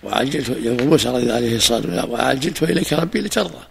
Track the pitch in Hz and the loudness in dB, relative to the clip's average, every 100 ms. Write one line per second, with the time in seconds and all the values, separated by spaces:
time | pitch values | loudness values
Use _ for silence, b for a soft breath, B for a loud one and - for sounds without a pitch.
0 | 101 107 127 151 127 127 113 123 131 156 | -2 -2 0 -2 -2 -2 0 0 4 4
1 | 117 123 120 113 120 113 - 117 110 90 | 4 0 0 0 0 2 2 2 -2 -4
2 | - 117 123 135 147 - 165 175 - 151 | -4 0 0 2 -2 0 0 0 0 0
3 | 170 214 208 226 190 156 - | 0 -2 -2 -2 -2 -6 -20